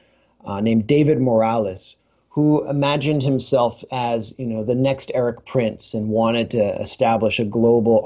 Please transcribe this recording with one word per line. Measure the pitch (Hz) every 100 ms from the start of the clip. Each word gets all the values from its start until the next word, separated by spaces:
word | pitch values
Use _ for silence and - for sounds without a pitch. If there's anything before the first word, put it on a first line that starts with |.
| _ _ _ _ -
uh, | 101
named | 110 113 107
David | 147 147 131
Morales, | 127 113 110 117 101 92 - - _ _ _
who | 147 151 151 -
imagined | 143 139 143 143 147
himself | 135 131 - 131 120 - -
as, | 127 120 117 101 -
you | 120
know, | 110
the | 107
next | 123 135 135 -
Erik | 131 120 117 -
Prince | 131 110 - -
and | 113 107
wanted | 110 113 117 113
to | 120 101 92
establish | 98 - 117 113 107 -
a |
global | 104 113 117 120 113 110